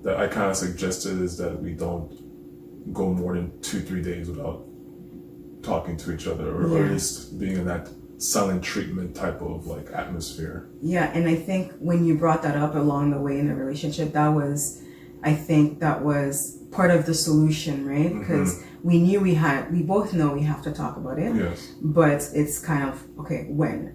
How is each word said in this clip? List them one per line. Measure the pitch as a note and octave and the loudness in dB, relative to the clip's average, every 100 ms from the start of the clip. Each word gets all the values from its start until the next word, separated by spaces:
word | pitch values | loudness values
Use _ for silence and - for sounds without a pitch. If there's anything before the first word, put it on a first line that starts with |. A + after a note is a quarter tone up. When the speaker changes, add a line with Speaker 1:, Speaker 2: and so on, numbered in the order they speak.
Speaker 1:
that | F2+ F#2+ | -2 0
I | G2+ | 0
kinda | A2 G2 F#2+ | 0 0 0
suggested | F2+ F2 F#2 F2+ G2 F#2 | -4 -4 -4 -4 -4 -2
is | F2+ E2+ | -2 -2
that | F2 E2 | -6 -6
we | F2 | -8
don't | E2+ E2+ F2 D#2+ - - - - - - - - | -6 -4 -4 -8 -14 -18 -18 -20 -20 -20 -16 -12
go | F#2 F#2+ | -2 0
more | F2+ F2 F2+ | 0 0 -2
than | E2+ - | -4 -8
two, | - F#2+ | -8 -6
three | - F2+ | -4 -4
days | E2+ E2+ E2+ | -4 -6 -6
without | D#2 - - - - - - - - - - - - | -6 -6 -8 -12 -18 -18 -18 -18 -18 -18 -18 -18 -14
talking | - E2+ E2+ D#2+ | -4 -2 -2 -6
to | - | -6
each | D#2+ - | -6 -4
other, | D#2+ - | -4 -4
or, | - E2 | 0 2
or | D#3 | 4
at | D3 | 4
Speaker 2:
Yeah. | |
Speaker 1:
least | - - - - F#2 | 2 -2 -6 -12 -6
being | F#2+ F#2 | -2 -2
in | F2+ | -2
that | F2 E2 - - - | -4 -8 -16 -20 -8
silent | - A2 G2 F#2 | -2 2 2 0
treatment | - - F#2+ F#2 F2+ - | -2 -4 -4 -4 -6 -4
type | F#2 D#2+ | -4 -4
of, | - E2 - | -6 -8 -8
like, | - - | -10 -8
atmosphere. | - - E2+ - - D#2+ - - - | -8 -6 -6 -8 -8 -8 -8 -14 -6
Speaker 2:
Yeah, | D3 F3 - | -2 0 2
and | E3 E3+ | 2 2
I | D#3+ | 2
think | - F#3+ F#3 - | 0 -2 -2 -4
when | D#3+ E3+ E3 | 0 4 4
you | D3+ | 4
brought | E3 D#3+ | 4 4
that | D3+ C#3+ | 2 0
up | D3+ D3+ | 2 2
along | D3 C#3+ C#3+ | 2 4 2
the | C#3+ | 2
way | C#3+ C#3 | 0 0
in | D3 | 0
the | C#3 | 0
relationship, | C3+ D3 D#3 D3+ D3+ | -4 -4 -4 -2 -2
that | D3 D3+ | 2 4
was, | D#3 C#3+ C#3+ - - - - - - | 4 2 0 -4 -6 -16 -20 -20 -6
I | D3 | 0
think | D3+ - D#3 D3 - | 0 4 6 6 4
that | D#3 C#3+ | 0 0
was | C#3+ C#3+ C#3+ C#3 - - - | 0 2 0 -2 -6 -10 -10
part | - F3+ | 2 6
of | E3+ D#3 | 6 4
the | |
solution, | D#3 - D3+ D#3 D#3 D#3+ C#3 C#3 | 0 4 6 6 4 -2 -4 -2
right? | C#3+ E3+ | 2 2
Speaker 1:
Mm-hmm. | G#3+ | 0
Speaker 2:
'Cause | - D#3 - - - - | 0 2 2 -2 -10 -6
we | F3 E3+ | 4 6
knew | F3 G3+ | 8 6
we | F#3+ D#3+ | 4 4
had, | D#3+ C#3 - | 4 2 0
we | F3 | 0
both | D#3 G3+ - | 2 2 2
know | F3 D3+ | 2 2
we | C#3 | 2
have | D3+ D3 | 0 0
to | - | -4
talk | - - - | -6 -6 -6
about | D#3 D3+ | -6 -2
it. | G3+ A3+ | 0 0
Speaker 1:
Yes. | F3 F3 - - | 0 -4 -12 -4
Speaker 2:
But | D#3 D3 D#3 C#3+ - | 0 6 6 6 0
it's | D3 D3 - | 0 0 -2
kind | - D3 C3+ | -2 -2 -2
of, | B2+ - D3+ | -6 -12 -14
"Okay, | D3+ D#3+ - | -6 -6 -4
when? | D3 - - - | 0 0 0 -8